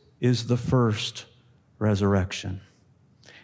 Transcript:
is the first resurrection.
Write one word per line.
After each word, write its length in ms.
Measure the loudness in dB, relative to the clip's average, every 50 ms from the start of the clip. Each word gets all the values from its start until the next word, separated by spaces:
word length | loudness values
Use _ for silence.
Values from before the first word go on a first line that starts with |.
| _ _ _ 0
is 260 | 2 2 2 2 0
the 100 | -2 -2
first 680 | -2 0 0 2 2 2 2 0 -2 -4 -8 -10 -12 -16 -18 _ _ _ _ _ _ _ _ _ -2
resurrection. 800 | 0 0 2 2 2 2 2 2 0 -2 -6 -8 -8 -8 -10 -10 -14 -18 _ _ _ _ _ _ _ _ _ _ -20 -20 -20 -6